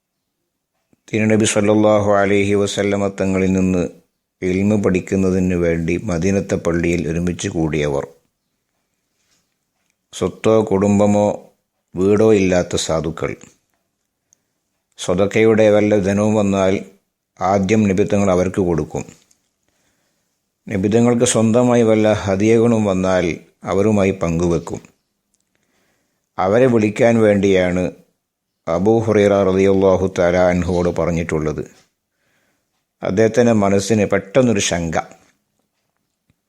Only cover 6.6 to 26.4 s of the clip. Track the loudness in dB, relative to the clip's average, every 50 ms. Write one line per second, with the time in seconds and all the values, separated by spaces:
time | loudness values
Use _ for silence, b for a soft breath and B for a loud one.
6.6 | -2 -4 -2 -2 -2 -2 -2 -2 -4 -4 -6 -4 -4 -4 -6 -6 -8 -6 -4 -4
7.6 | -4 -2 -2 -4 -4 -4 -4 -6 -6 -8 -16 _ _ _ _ _ _ _ _ _
8.6 | _ _ _ _ _ _ _ _ _ _ _ _ _ _ _ _ _ _ _ _
9.6 | _ _ _ _ _ _ _ _ _ _ -8 -6 -6 -6 -6 -4 0 2 2 2
10.6 | 2 0 0 0 2 2 2 2 2 2 2 2 0 0 -2 -6 -10 _ _ _
11.6 | _ _ _ _ _ _ -8 -2 0 0 2 4 4 4 4 4 2 2 2 0
12.6 | 0 -2 -4 -6 -4 -4 -4 -4 -4 -6 -8 -6 -8 -8 -8 -12 -16 -20 _ _
13.6 | _ _ _ _ _ _ _ _ _ _ _ _ _ _ _ _ _ _ _ _
14.6 | _ _ _ _ _ _ _ -12 -6 -4 0 0 0 0 2 2 2 4 4 4
15.6 | 4 4 4 2 2 2 0 0 0 0 0 0 0 0 0 0 0 0 0 0
16.6 | 0 0 0 -2 -6 -10 -18 _ _ _ _ _ _ _ _ -6 -2 -2 0 0
17.6 | 0 0 2 2 2 0 0 0 0 0 0 -2 0 0 0 0 0 -2 -2 -2
18.6 | -2 0 -2 -2 -4 -6 -8 -12 -12 -12 -18 _ _ _ _ _ _ _ _ _
19.6 | _ _ _ _ _ _ _ _ _ _ _ _ _ _ _ _ _ _ _ _
20.6 | _ -8 -6 -2 -2 0 2 2 2 2 2 2 0 0 0 0 0 2 2 2
21.6 | 2 2 2 2 2 2 2 2 2 2 0 0 -2 -2 -2 0 2 2 2 4
22.6 | 2 2 0 0 0 -2 -2 0 0 0 0 0 0 -2 -4 -8 -12 _ _ _
23.6 | -8 -4 -2 0 0 0 2 2 0 0 0 -2 -4 -4 -2 -2 0 0 -2 -2
24.6 | -4 -8 -12 -14 -14 _ _ _ _ _ _ _ _ _ _ _ _ _ _ _
25.6 | _ _ _ _ _ _ _ _ _ _ _ _ _ _ _ -4